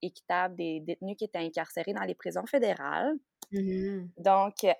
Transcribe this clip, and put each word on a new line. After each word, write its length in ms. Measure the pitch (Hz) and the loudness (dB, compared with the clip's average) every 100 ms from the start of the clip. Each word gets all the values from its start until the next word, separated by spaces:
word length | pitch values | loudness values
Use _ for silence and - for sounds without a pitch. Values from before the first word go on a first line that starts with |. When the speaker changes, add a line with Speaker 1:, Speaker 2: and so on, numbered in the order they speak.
Speaker 1:
équitable 540 | 175 - - 180 185 180 | -10 -8 -2 0 0 -2
des 240 | 170 160 | -4 -4
détenus 360 | 156 170 190 202 | -6 -6 -6 -6
qui 80 | 208 | -6
étaient 120 | 175 | -4
incarcérés 560 | 165 165 160 175 175 | -2 -4 -4 -4 -4
dans 100 | 202 | -4
les 120 | 190 - | -4 -4
prisons 320 | 175 170 214 | -6 -6 0
fédérales. 640 | 277 226 - 143 156 247 311 - _ - | 2 2 0 -2 0 0 -2 -6 _ -6
Speaker 2:
Mhm. 580 | 196 190 185 196 196 180 175 | -2 0 0 -2 -4 -8 0
Speaker 1:
Donc, 460 | 190 190 202 - | 4 6 4 2
euh, 100 | 202 | 2